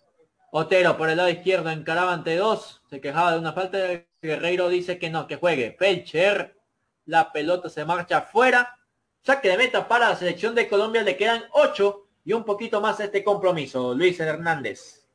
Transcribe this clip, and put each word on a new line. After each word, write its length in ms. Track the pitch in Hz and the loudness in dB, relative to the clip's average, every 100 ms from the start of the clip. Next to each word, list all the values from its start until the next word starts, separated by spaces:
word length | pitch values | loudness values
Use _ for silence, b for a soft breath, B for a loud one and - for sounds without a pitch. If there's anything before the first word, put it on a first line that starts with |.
| _ _ _ _ _ | _ _ _ _ _
Otero 460 | 151 156 190 175 151 | -4 2 4 4 2
por 120 | 160 | 0
el 80 | 160 | 2
lado 120 | 180 | 0
izquierdo, 400 | 170 185 185 160 | 0 0 0 -2
encaraba 420 | 160 156 165 180 | -6 -4 -2 0
ante 220 | 175 165 170 | -2 -2 0
dos, 460 | 220 214 - - _ | 0 -2 -6 -20 _
se 100 | 139 | -12
quejaba 340 | 143 151 175 | -6 0 2
de 60 | 165 | 0
una 140 | 165 | -2
falta, 240 | 165 185 196 185 175 - _ | -4 -4 -2 -4 -4 -10 _
Guerreiro 460 | 156 147 170 180 175 | -6 -4 -2 0 0
dice 300 | 180 175 175 | 0 -2 -6
que 120 | 165 | -6
no, 180 | 160 139 | -6 -6
que 80 | 143 | -2
juegue. 400 | 175 147 113 - | 0 0 -2 0
Felcher, 800 | 190 180 - 156 196 196 180 _ _ _ _ _ - | 0 0 -2 0 2 0 -4 _ _ _ _ _ -2
la 260 | 165 160 | 0 0
pelota 380 | 151 151 180 170 | -2 -2 -2 -4
se 160 | 156 151 | -8 -4
marcha 320 | 175 - 156 | -4 0 -2
afuera. 580 | - 220 254 247 240 - _ _ _ _ | 0 4 4 4 2 -6 _ _ _ _
Saque 280 | - 277 202 | 0 2 4
de 80 | 185 | 2
meta 280 | 247 202 - | 2 0 0
para 240 | 240 220 | 2 2
la 60 | 185 | 2
selección 400 | 180 - 220 233 | -2 -2 -2 0
de 140 | - | 0
Colombia, 340 | 202 220 226 | 0 2 0
le 140 | 208 - | 0 0
quedan 260 | 214 226 - | 0 0 0
ocho 560 | 294 285 - 202 202 _ _ | 2 2 2 0 0 _ _
y 80 | 156 | -4
un 140 | 226 220 | -4 -2
poquito 340 | 208 226 208 | -4 -2 -2
más 220 | 214 208 | 0 -2
a 20 | |
este 180 | 208 202 | -4 -2
compromiso. 720 | 202 202 180 165 131 131 127 | 0 2 2 0 -4 -4 -2
Luis 240 | 127 180 175 | 2 2 2
Hernández. 880 | 160 151 170 156 113 98 - - _ | -2 -2 -2 -2 -4 -10 -16 -20 _